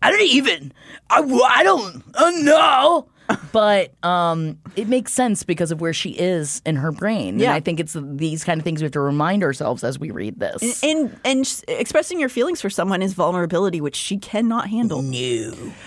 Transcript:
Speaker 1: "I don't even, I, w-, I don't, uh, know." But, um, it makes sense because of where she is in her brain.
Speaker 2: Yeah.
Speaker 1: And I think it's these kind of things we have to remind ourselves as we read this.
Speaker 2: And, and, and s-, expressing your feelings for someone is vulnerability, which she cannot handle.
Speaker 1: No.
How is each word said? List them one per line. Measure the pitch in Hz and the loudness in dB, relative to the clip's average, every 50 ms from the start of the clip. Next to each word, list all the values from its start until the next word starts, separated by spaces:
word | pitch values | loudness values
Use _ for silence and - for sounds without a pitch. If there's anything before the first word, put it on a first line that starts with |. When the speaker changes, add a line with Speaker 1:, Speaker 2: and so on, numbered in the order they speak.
Speaker 1:
"I | - - | 0 2
don't | - - | 2 4
even, | 415 330 254 277 269 233 175 156 143 135 - - - - - - _ - | 4 4 4 4 4 2 0 -2 -4 -12 -18 -18 -20 -20 -20 -12 _ 2
I, | - - | 2 2
w-, | 302 269 262 240 | 4 4 4 4
I | - - 247 277 | 6 6 6 6
don't, | 339 392 381 285 214 185 165 - - - - | 6 4 4 2 0 -4 -10 -14 -18 -4 2
uh, | 240 311 349 349 339 | 4 4 4 4 4
know." | 294 285 311 320 311 320 285 254 277 311 349 311 262 _ _ _ _ - 330 - - 147 | 6 6 6 8 6 6 4 6 6 4 4 2 0 _ _ _ _ -4 -4 -4 -4 -2
But, | - 226 214 208 208 196 175 - _ _ - | 0 2 4 4 4 2 2 -2 _ _ -2
um, | 175 180 175 175 170 165 165 160 156 156 - - - - | 0 0 2 2 0 0 -2 -4 -6 -6 -10 -14 -12 -8
it | 190 226 208 | -6 -2 0
makes | 254 254 247 - | 0 0 0 -2
sense | - - 254 240 202 - - | -2 0 0 2 0 -2 -2
because | - 170 160 175 156 | -4 -2 -2 -2 -2
of | 165 156 | -2 -2
where | 170 165 | -2 -4
she | 165 - - 190 | -2 -4 -4 -6
is | - - 180 180 185 165 151 143 - - - | -4 -2 -2 0 0 -2 -2 -4 -6 -6 -4
in | 156 160 | -2 -2
her | 135 135 160 | -2 -2 -2
brain. | 147 - - 208 226 196 113 92 98 - | -4 -2 -2 -2 -2 -2 -4 -2 0 0
Speaker 2:
Yeah. | 214 247 | 2 2
Speaker 1:
And | - | 2
I | 156 | 0
think | 156 185 170 156 | 0 -2 -2 -4
it's | 160 156 - | -4 -6 -6
these | 156 139 139 143 139 160 160 156 156 | -10 -8 -8 -6 -4 -2 -2 -4 -4
kind | - 180 165 156 | -2 -2 -2 0
of | 151 | 0
things | 170 160 151 | -2 -2 -2
we | 156 | -2
have | 147 | -2
to | 143 147 | -2 -2
remind | 139 143 143 147 151 170 196 202 185 | 0 0 2 2 2 2 2 2 2
ourselves | 143 135 - 151 110 123 - - | 0 0 -2 -2 -4 -2 -2 -4
as | 120 135 131 | -4 -4 -4
we | - 160 | -8 -8
read | 101 - 98 104 - - | -8 -6 -6 -8 -6 -4
this. | 101 - - - - 240 240 - | -6 -6 -4 -2 -4 -4 -2 -2
Speaker 2:
And, | 262 302 311 320 | 0 0 0 0
and, | 294 220 - - - | -2 -2 -4 -4 -2
and | 247 269 262 262 | 0 0 0 0
s-, | - - - - - | -2 -4 -8 -6 -6
expressing | - - 240 - - 302 311 - 359 339 | -4 -4 -2 0 0 0 0 0 -2 -4
your | 285 254 | -4 -2
feelings | - 240 247 349 349 - | -2 -2 -2 -2 -2 -4
for | - 196 | -6 -4
someone | - - 220 196 196 180 | -2 -2 -2 0 0 0
is | 190 190 190 | -2 -2 -2
vulnerability, | 185 170 160 180 180 170 160 175 170 196 196 175 160 | 0 0 0 0 0 -2 0 0 0 0 0 -2 -2
which | 147 143 - | -4 -4 -6
she | - - - 196 196 | -6 -6 -6 -6 -8
cannot | - - - 208 233 226 226 220 - 196 | -6 -4 -2 0 0 0 0 -2 -4 -4
handle. | 220 233 233 220 160 131 | -2 -2 -2 -2 -2 -2
Speaker 1:
No. | 135 135 127 123 127 123 120 113 107 110 - - - - - - - | -4 -4 -4 -4 -2 -2 -2 -2 -4 -6 -10 -12 -14 -14 -14 -16 -18